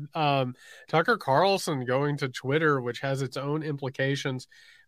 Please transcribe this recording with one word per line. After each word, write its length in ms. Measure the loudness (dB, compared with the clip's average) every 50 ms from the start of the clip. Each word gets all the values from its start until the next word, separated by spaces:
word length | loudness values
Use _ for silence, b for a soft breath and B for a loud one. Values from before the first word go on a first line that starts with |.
| -4 -6 -4 0
um, 360 | 2 2 2 2 0 -2 -4 b b b b b b 0
Tucker 300 | 2 2 4 4 2 0
Carlson 680 | 2 2 4 4 6 4 2 0 0 -2 -4 -2 -2
going 320 | 0 0 0 0 0 -2 -2
to 120 | -4 -6
Twitter, 500 | -6 -6 -4 -2 0 2 4 2 2 2
which 200 | 0 -4 -6 -4
has 200 | -4 -2 -2 -2
its 160 | -4 -6 -6
own 260 | -6 -4 -4 -4 -4
implications. 840 | -4 -4 -6 -6 -6 -6 -4 -2 0 0 0 -2 -2 -4 -4 -6 -8 b b b b b b b b